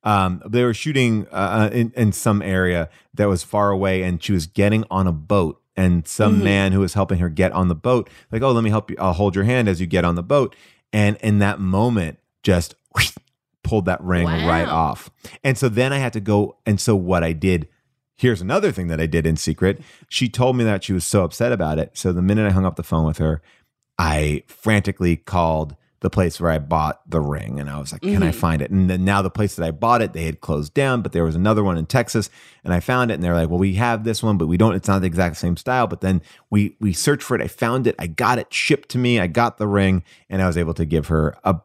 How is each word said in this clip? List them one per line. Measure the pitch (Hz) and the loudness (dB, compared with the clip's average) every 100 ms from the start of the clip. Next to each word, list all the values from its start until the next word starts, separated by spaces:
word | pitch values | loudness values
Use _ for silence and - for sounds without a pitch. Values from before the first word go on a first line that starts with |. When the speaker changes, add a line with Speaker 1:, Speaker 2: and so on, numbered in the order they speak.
Speaker 1:
Um, | - 104 92 90 - | 2 2 2 -2 -2
they | 113 | 0
were | 123 | 0
shooting, | 110 151 139 123 110 - | 0 -2 0 2 0 -4
uh, | 90 95 104 107 | -4 -2 2 2
in, | 120 117 123 | 2 -2 2
in | 110 | 0
some | 92 - 104 | 2 0 0
area | 90 92 92 87 80 _ _ | 0 0 0 0 -4 _ _
that | - 104 | -2 0
was | 92 | 0
far | - 104 101 | -2 0 2
away, | 98 95 92 | 2 0 0
and | 92 87 | -2 -4
she | - | -2
was | 98 80 | -2 -2
getting | - 101 110 110 | 0 2 2 0
on | 92 95 | 0 0
a | |
boat, | 80 76 101 85 - _ - | -2 0 0 0 -4 _ 0
and | 92 87 80 | 2 2 -2
some | - 107 101 | 0 2 4
Speaker 2:
Mm-hmm. | |
Speaker 1:
man | 98 98 98 | 4 2 2
who | 95 | 2
was | 95 | 0
helping | 104 95 90 | 0 -2 0
her | 87 | -2
get | 78 92 | 0 0
on | 87 92 | 2 0
the | |
boat, | 82 123 123 101 - _ | 0 0 0 -2 -14 _
like, | 113 | -2
"Oh, | 135 | 0
let | 120 | 2
me | 113 | 2
help | 107 101 | -2 -4
you. | 104 | -4
I'll | 95 | -2
hold | 87 101 | 2 2
your | 92 | 2
hand | 101 127 110 | 0 2 2
as | 87 | 0
you | 90 | 0
get | 90 | 0
on | 87 | 2
the | 85 | 0
boat." | 87 143 127 - - _ _ | 0 0 0 -4 -20 _ _
And | 107 104 104 | 0 2 2
in | 110 104 | 0 2
that | 101 104 | 2 0
moment, | 95 95 117 113 82 - _ _ | -2 2 2 0 -2 -8 _ _
just | - 90 80 - _ - - - _ _ _ _ | 0 2 0 -10 _ -4 -4 -4 _ _ _ _
pulled | - 110 90 | -2 -2 0
that | 90 | -4
ring | 90 90 85 | 0 0 2
right | 80 82 82 85 | 0 0 0 0
Speaker 2:
Wow. | 80 80 | 0 -2
Speaker 1:
off. | - - _ - - | -4 -12 _ -20 -6
And | 135 131 | -2 0
so | 135 | 0
then | 110 127 | 0 0
I | 139 | 0
had | 131 | -4
to | 110 | -6
go. | 101 104 104 - - | 0 2 2 -4 -2
And | 101 | 0
so | - | 2
what | 104 90 90 | 0 2 0
I | 82 | 0
did, | 82 92 90 76 _ _ _ _ | 0 0 0 -2 _ _ _ _
here's | _ 127 104 | _ 0 0
another | 90 147 202 | -2 0 0
thing | 107 87 | -2 -4
that | 80 | -2
I | 80 | 0
did | 82 80 | 0 0
in | 80 | -2
secret. | - 78 92 98 - - _ | -2 0 0 0 -10 -20 _
She | - 123 | -4 -4
told | - 127 127 | 0 0 2
me | |
that | 113 101 | 0 0
she | - | -2
was | 95 | -4
so | - 104 | 0 0
upset | 90 - 117 | 0 -2 -2
about | 117 80 78 | 0 -2 -2
it. | 78 - | -4 -4
So | 95 | -2
the | 87 | 0
minute | 92 104 107 | 2 2 2
I | |
hung | 95 95 | 2 0
up | 85 | -4
the | |
phone | 82 82 78 | -4 0 0
with | 80 | 0
her, | 78 78 _ _ _ _ _ _ | -2 -2 _ _ _ _ _ _
I | 82 76 76 73 - | 0 2 0 -2 -8
frantically | - - 104 98 95 90 85 | -8 0 0 0 -2 0 0
called | - 92 82 80 76 71 _ _ | -2 -2 0 0 -4 -10 _ _
the | 95 | -2
place | - 90 - | 0 0 0
where | 85 | 0
I | 78 | 0
bought | 71 80 76 - - | 0 -2 -2 -4 -4
the | 80 | -2
ring. | 73 71 53 67 | -2 -4 -6 -8
And | 71 | -8
I | 71 | -10
was | 71 | -12
like, | 80 | -8
"Can | 185 101 | -2 0
I | 85 | 0
Speaker 2:
Mm-hmm. | 82 | 0
Speaker 1:
find | 87 80 | 0 0
it?" | 67 | 0
And | 95 92 | 2 2
then | 92 92 | 2 0
now | 101 | 0
the | 95 | 0
place | - 104 - | -2 -4 -2
that | 82 | -6
I | |
bought | 78 113 123 | -2 0 2
it, | 104 | 0
they | 82 82 | -4 -6
had | 76 | -6
closed | - 76 73 | -6 -4 -2
down, | - 139 123 | -2 0 -2
but | 95 | -2
there | 90 | -2
was | 82 | -2
another | 80 98 107 | 0 2 2
one | 101 85 | 2 0
in | 80 | 0
Texas, | 131 120 117 101 - - _ | -2 0 -2 -4 -10 -20 _
and | - | -2
I | 87 | -2
found | - 127 123 | 0 0 0
it. | |
And | 87 | 0
they're | 87 | 0
like, | 85 82 | 0 0
"Well, | 87 | 2
we | 98 92 | 0 2
have | 120 113 | 0 0
this | 110 110 | -2 -2
one, | 113 101 | 0 0
but | 80 | 2
we | 90 | 4
don't, | 110 | 2
it's | 95 98 | 2 0
not | 98 | 0
the | 92 | 0
exact | 82 90 78 | 0 -2 0
same | 90 85 | -4 -4
style." | - 127 113 | -2 0 0
But | 87 | -2
then | 95 95 - - _ | 0 0 -2 -20 _
we, | 104 101 - | 0 0 -2
we | 104 | -4
searched | 85 - 143 | -2 0 0
for | - | -2
it. | 120 | -4
I | - | -4
found | - 120 127 117 | -4 -4 0 -2
it. | - | -2
I | 87 | -8
got | 78 110 123 | -2 0 0
it | - | -2
shipped | - - 147 - | -6 0 -2 -2
to | 123 | -2
me. | 123 120 | 0 2
I | 90 | 0
got | 82 117 - | 0 -2 0
the | 104 | 0
ring, | 101 95 95 - _ _ | 2 4 2 -2 _ _
and | 95 | -2
I | 92 | 0
was | 82 | 0
able | 82 | -2
to | 80 | -2
give | 80 80 73 | 0 -2 0
her | 80 76 - | 0 0 -2
a | - 85 | -2 -2